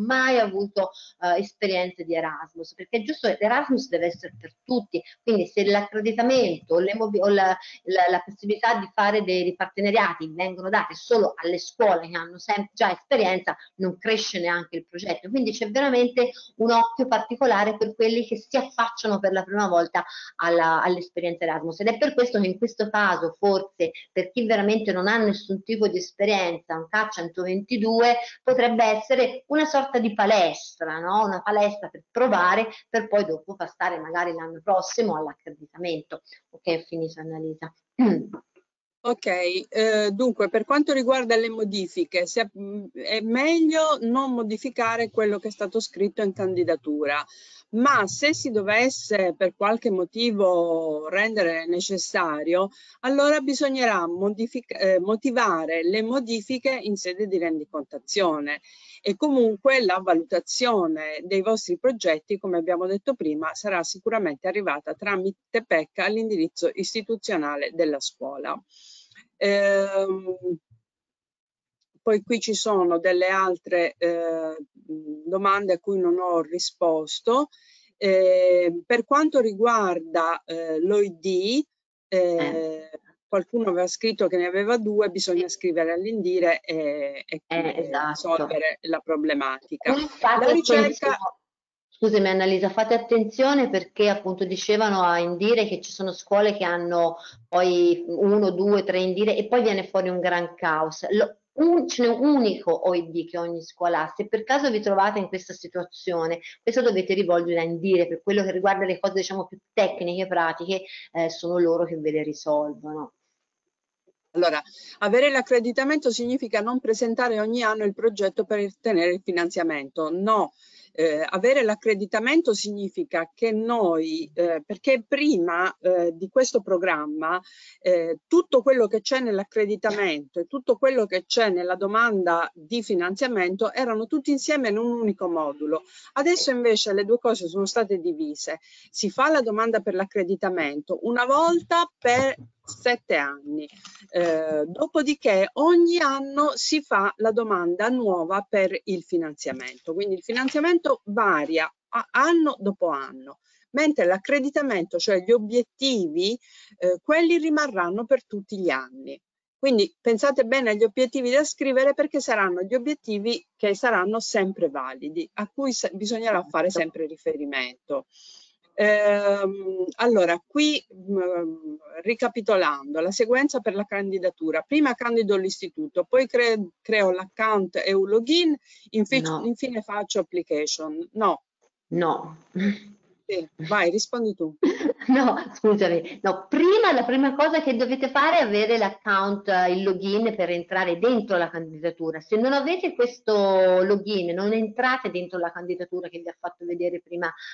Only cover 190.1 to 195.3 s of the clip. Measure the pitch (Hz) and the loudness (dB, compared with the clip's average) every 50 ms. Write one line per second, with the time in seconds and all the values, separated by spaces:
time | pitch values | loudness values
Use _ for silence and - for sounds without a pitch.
190.1 | 196 214 226 226 208 208 180 170 175 170 170 - 190 185 185 180 170 170 190 240 | 0 0 0 0 0 -2 -2 -2 -2 -4 -4 -4 -2 -2 0 0 0 0 2 2
191.1 | 254 226 208 208 196 175 170 165 175 170 165 160 160 151 156 170 165 - 165 160 | 2 2 0 0 0 0 0 -2 -4 -8 -10 -10 -10 -8 -6 -6 -6 -4 -6 -6
192.1 | 160 160 156 - 214 214 233 262 277 285 269 294 349 359 - 339 - - 247 240 | -6 -6 -4 -2 0 0 2 2 2 2 0 0 -2 -2 -2 -2 -2 0 -2 -2
193.1 | - - _ - 214 208 202 196 190 190 185 185 185 185 185 196 208 202 202 202 | -2 -4 _ 0 2 4 4 4 4 6 6 6 6 4 4 4 2 0 0 -2
194.1 | 214 190 175 170 170 180 196 208 220 226 220 208 214 - 247 254 254 262 - 214 | -2 -2 -2 -2 -2 -2 -2 0 0 0 -2 -2 -2 -2 0 0 0 -2 -4 -6
195.1 | 170 180 180 175 | -6 -6 -6 -6